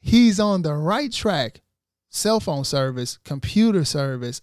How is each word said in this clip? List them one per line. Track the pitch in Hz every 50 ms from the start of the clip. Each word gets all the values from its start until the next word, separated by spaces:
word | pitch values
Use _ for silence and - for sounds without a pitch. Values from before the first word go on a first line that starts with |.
he's | - - 220 240 240 226 196 202
on | 208 208 196 185 165
the | 156 147
right | 147 156 170 208 269 294 269 -
track, | - - 214 185 147 123 110 - _ _ _ _ _ _ _ _ _ _ _
cell | - - - 208 226 220
phone | 208 185 151 139 135
service, | - 147 139 131 131 127 127 120 - - - _
computer | - 139 139 - - - 208 226 233 202 180 151
service, | - - 147 139 139 131 123 123 120 120 -